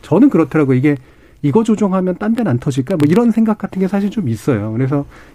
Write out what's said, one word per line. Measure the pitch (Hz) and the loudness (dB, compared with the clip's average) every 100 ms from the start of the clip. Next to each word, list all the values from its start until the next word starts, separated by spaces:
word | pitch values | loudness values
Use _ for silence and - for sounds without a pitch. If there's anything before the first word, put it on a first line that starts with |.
저는 | - 170 277 | 0 4 4
그렇더라고요. | 165 156 156 135 127 | 4 0 0 2 2
이게 | 147 139 - - - - | 2 -2 -6 -20 -20 -6
'이거 | 143 214 | 0 2
조정하면 | 233 208 202 190 185 180 | 2 0 0 0 -2 -2
딴 | 214 | -4
데는 | 233 208 | -2 -2
안 | 120 | -2
터질까?' | 151 131 131 180 | -2 -4 -2 0
뭐 | 147 | 2
이런 | 185 240 | 2 2
생각 | 220 220 208 | 2 0 -2
같은 | 190 185 | -4 -4
게 | 185 | -2
사실 | 202 202 | -2 -2
좀 | 214 135 | -4 -4
있어요. | 113 - 107 107 | -4 -2 -2 -2
그래서 | 113 131 143 143 - - | -2 -2 -2 -4 -14 -20